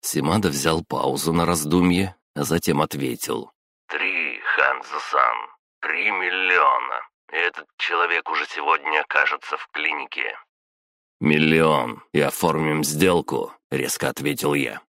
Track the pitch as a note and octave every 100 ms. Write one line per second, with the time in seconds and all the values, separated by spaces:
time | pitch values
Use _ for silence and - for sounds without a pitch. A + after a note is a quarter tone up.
0 | - D2+ C#2+ G2+ F#2 C#2 D2+ E2 - -
1 | C2+ C#2+ D2+ E2 E2+ F2 D2+ F2 F2+ F2
2 | F#2+ - _ - C#2+ E2 - D2 D#2 C#2+
3 | C2+ A#1 - A#1+ - _ _ _ _ D#2+
4 | D#2+ D#2+ D2+ A#1 - - C2+ C2 - D2
5 | - D2 B1+ A#1 A1+ - _ _ - -
6 | A2 F#2+ F2+ F#2 F#2 F2+ C#2+ B1 B1 B1
7 | - _ _ D#2 F2 - D2+ _ - E2+
8 | E2+ E2+ - D#2 D2+ - D2 D#2+ C#2+ D#2
9 | D2 D2+ C#2+ D2 - D2 - D2+ D#2 D2+
10 | C2 - A#1 A1 - _ _ _ _ _
11 | _ _ D2+ D2+ D#2 D#2+ D#2+ D2 A#1+ G#1+
12 | - D2 C#2 - F2 D#2 D#2 D#2 D2 D2+
13 | F#2 F2 D2 B1+ G1+ - _ C2+ B1+ -
14 | C#2+ - C#2+ C#2+ D2 C#2+ B1 G#1 _